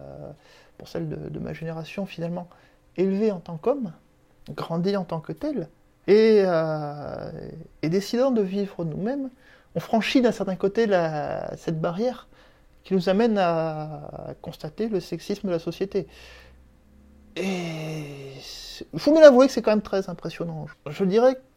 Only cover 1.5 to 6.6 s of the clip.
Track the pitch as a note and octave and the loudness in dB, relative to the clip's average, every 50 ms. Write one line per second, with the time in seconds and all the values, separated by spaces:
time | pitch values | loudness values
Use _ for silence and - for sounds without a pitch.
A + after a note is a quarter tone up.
1.5 | D3+ D3+ D#3+ E3 D#3+ D#3+ D#3+ - - - G3 F#3+ - - E3 E3+ E3+ F3+ F3 E3+ | -10 -10 -10 -10 -10 -10 -12 -10 -10 -10 -10 -8 -8 -8 -8 -8 -8 -8 -10 -12
2.5 | - - _ _ _ _ _ _ _ - F#3 F#3+ F#3+ G3 A3 G#3+ G3+ F3 - - | -18 -20 _ _ _ _ _ _ _ 0 0 0 2 2 0 0 0 -2 -6 -12
3.5 | E3+ D#3 - A3+ C#4 C#4+ A#3+ F3+ - - _ _ _ _ _ _ _ _ - - | -12 -4 -2 -2 0 0 -4 -8 -10 -14 _ _ _ _ _ _ _ _ -18 -12
4.5 | C#3+ - - - E3 E3+ F3 G3 G3+ G3+ F3+ - E3+ D#3+ - - D#3 - - D4+ | -10 -10 -8 -4 -4 -2 0 0 0 -2 -4 -6 -8 -8 -8 -10 -10 -8 -6 -6
5.5 | D4 A3+ D#3+ - _ _ _ _ _ _ _ - G3 A3 A3 A3+ A3 G#3 F#3+ F#3 | -4 -6 -8 -8 _ _ _ _ _ _ _ 6 6 8 8 8 8 6 6 6
6.5 | F3 D#3+ | 4 2